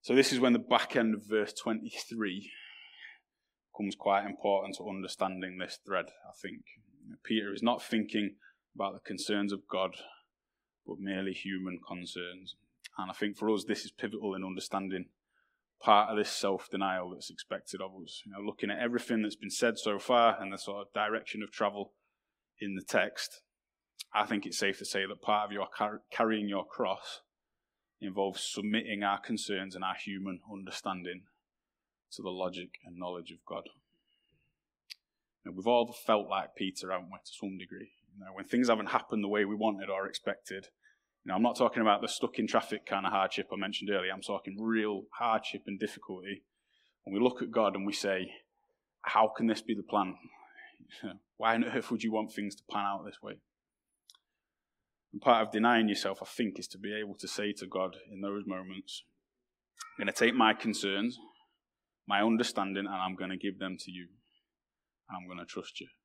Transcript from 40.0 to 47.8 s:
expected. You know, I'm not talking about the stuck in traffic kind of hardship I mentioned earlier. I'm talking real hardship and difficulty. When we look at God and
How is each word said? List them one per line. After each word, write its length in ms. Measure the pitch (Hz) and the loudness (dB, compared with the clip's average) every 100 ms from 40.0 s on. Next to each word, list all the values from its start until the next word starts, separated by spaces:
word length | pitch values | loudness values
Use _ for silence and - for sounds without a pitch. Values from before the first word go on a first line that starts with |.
| 98 | -4
expected. 600 | - - 98 - 95 - _ _ _ _ _ | -4 -4 -4 -8 -12 -12 _ _ _ _ _
You 60 | - | -2
know, 60 | 92 | 4
I'm 60 | |
not 160 | 120 120 | 4 6
talking 240 | 123 123 | 4 6
about 200 | 110 104 | 6 6
the 60 | 113 | 4
stuck 320 | - 127 - | 0 -2 0
in 80 | 110 | 4
traffic 380 | - - 104 - | 4 2 -6 -2
kind 200 | 98 95 | 0 2
of 60 | |
hardship 360 | 98 95 - 92 | 2 2 0 -4
I 60 | 98 | -4
mentioned 320 | 98 - 101 | -4 -4 0
earlier. 220 | 98 92 | 0 0
I'm 100 | 95 | -4
talking 400 | - 98 - 101 | -4 -4 -4 -4
real 420 | 113 110 107 101 - - | 0 2 2 -2 -6 -2
hardship 460 | 233 110 - - - | 2 2 0 -8 -8
and 120 | 98 | -6
difficulty. 640 | 107 - - 92 95 104 _ _ _ _ _ _ | -6 -6 -10 -10 -8 -10 _ _ _ _ _ _
When 100 | - 98 | -2 4
we 40 | |
look 220 | 123 123 | 4 4
at 100 | - | 0
God 240 | 113 104 | 4 4
and 100 | 98 | 2